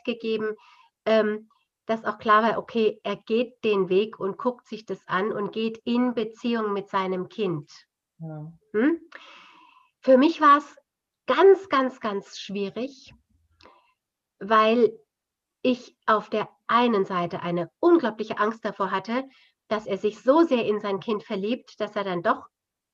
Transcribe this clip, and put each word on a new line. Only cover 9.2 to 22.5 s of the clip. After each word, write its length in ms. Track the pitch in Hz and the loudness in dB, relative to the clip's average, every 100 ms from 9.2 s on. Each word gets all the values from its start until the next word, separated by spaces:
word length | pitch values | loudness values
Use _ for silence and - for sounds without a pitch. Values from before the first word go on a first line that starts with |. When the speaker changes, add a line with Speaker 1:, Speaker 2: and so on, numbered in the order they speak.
| - - - _ _ _ _ _ | -20 -20 -20 _ _ _ _ _
Speaker 1:
Für 180 | - 254 | 4 6
mich 240 | 311 320 | 6 4
war's 340 | 294 285 - - _ _ _ _ - | 6 6 2 -16 _ _ _ _ -2
ganz, 420 | 262 392 370 - | 6 6 6 2
ganz, 300 | 269 262 254 | -2 -2 -4
ganz 400 | 220 196 - - | -6 -6 -8 -16
schwierig, 720 | - 202 196 214 269 269 - - _ _ _ _ - _ _ _ _ _ _ _ | -10 -6 -6 -6 -10 -10 -20 -20 _ _ _ _ -20 _ _ _ _ _ _ _
weil 580 | 196 220 220 240 220 - _ _ _ _ _ _ | 2 4 4 4 2 0 _ _ _ _ _ _
ich 340 | 254 247 - _ - | -2 -2 -6 _ 0
auf 240 | 214 - | 0 0
der 200 | 214 - _ - | -6 -6 _ -2
einen 380 | 233 240 202 190 | 2 2 2 0
Seite 360 | 185 175 175 | -2 -4 -6
eine 280 | 175 175 170 _ | -6 -6 -6 _
unglaubliche 580 | 349 339 226 220 214 214 | 4 4 2 -4 -8 -2
Angst 260 | 208 226 214 | -2 -2 -8
davor 260 | - 190 | -4 -4
hatte, 320 | 190 208 240 269 _ _ _ _ | -4 -4 -6 -6 _ _ _ _
dass 200 | 214 214 | -6 -4
er 100 | 190 | -4
sich 240 | 214 214 | -4 0
so 220 | 254 311 | 2 4
sehr 220 | 330 247 214 | 4 2 0
in 140 | 214 | -2
sein 200 | 208 196 | -2 -4
Kind 240 | - 208 | -4 -6
verliebt, 560 | - 202 202 254 - - | -4 -6 -4 -6 -8 -10
dass 160 | 208 208 | -8 -6
er 80 | |
dann 180 | 196 175 | -4 -2
doch 260 | 208 269 - | -2 -2 -6